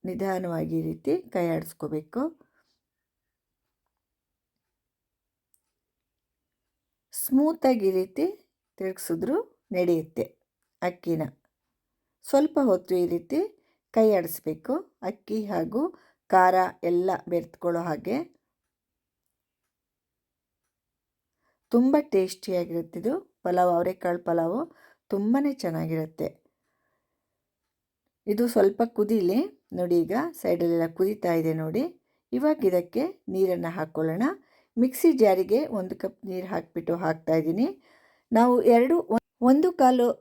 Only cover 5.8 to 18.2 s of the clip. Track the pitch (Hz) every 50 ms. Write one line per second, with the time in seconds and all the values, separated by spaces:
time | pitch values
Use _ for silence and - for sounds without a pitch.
5.8 | _ _ _ _ _ _ _ _ _ _ _ _ _ _ _ _ _ _ _ _
6.8 | _ _ _ _ _ _ - - - - 262 262 294 311 330 330 - 269 254 233
7.8 | 196 190 190 185 185 190 _ - 302 370 415 - _ _ _ _ _ _ _ -
8.8 | 196 190 185 - - - 170 165 160 220 277 392 480 - _ _ _ _ 202 180
9.8 | 180 175 175 160 156 - _ - - - _ _ _ _ _ _ _ _ _ _
10.8 | - 180 180 180 - 175 165 156 156 139 - _ _ _ _ _ _ _ _ _
11.8 | _ _ _ _ _ _ _ _ _ - - 277 294 311 311 302 277 240 190 185
12.8 | 185 - 185 180 175 170 175 170 170 _ - 302 392 440 - _ _ _ _ _
13.8 | _ _ - 226 220 220 208 190 170 160 - - _ 160 156 160 _ - 254 339
14.8 | - _ _ _ - 185 214 _ _ - 208 220 214 202 208 170 165 165 - 233
15.8 | 294 359 - _ _ _ _ _ _ _ - 190 185 185 185 185 185 180 - _
16.8 | - 175 175 175 180 190 185 - - - 175 170 - - - _ - 175 170 170
17.8 | 170 180 156 - - 180 220 277